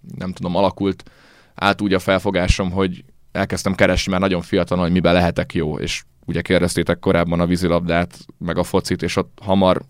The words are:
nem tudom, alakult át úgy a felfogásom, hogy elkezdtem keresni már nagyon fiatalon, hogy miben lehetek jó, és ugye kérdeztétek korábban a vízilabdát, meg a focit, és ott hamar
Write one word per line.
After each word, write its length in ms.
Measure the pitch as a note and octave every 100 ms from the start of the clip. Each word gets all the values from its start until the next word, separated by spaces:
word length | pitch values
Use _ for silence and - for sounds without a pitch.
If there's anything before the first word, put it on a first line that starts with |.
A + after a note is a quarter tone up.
| - -
nem 140 | F#2
tudom, 240 | F2+ F#2 F2+
alakult 480 | G2 - G2 F#2+ - _ _ _ _ -
át 260 | G2 F#2+
úgy 120 | G#2
a 60 | F#2
felfogásom, 720 | F#2 F#2+ G2 F#2 F2+ - F#2+
hogy 320 | F2+ F#2+ F2+ - _ _
elkezdtem 440 | - G2+ F#2+ - F#2
keresni 360 | G2 F#2 -
már 100 | F#2
nagyon 200 | G2 F2+
fiatalon, 420 | F2 G2 E2+ F2+
hogy 100 | F2
miben 200 | F2+ E2+
lehetek 400 | F2 F2 F2 F2+
jó, 240 | F2 D2+ D2+
és 240 | - - - _ -
ugye 160 | E2+
kérdeztétek 580 | E2 F2+ F2 F2 E2 F2
korábban 400 | - F2 E2+ E2+
a 60 | F2
vízilabdát, 720 | F2 F2+ E2+ F2 E2+ F2+ - - -
meg 200 | E2+ E2+
a 60 |
focit, 400 | F2 F#2+ - F2+
és 120 | F2+ -
ott 220 | F2+ -
hamar 400 | - F#2+ F#2 F2 -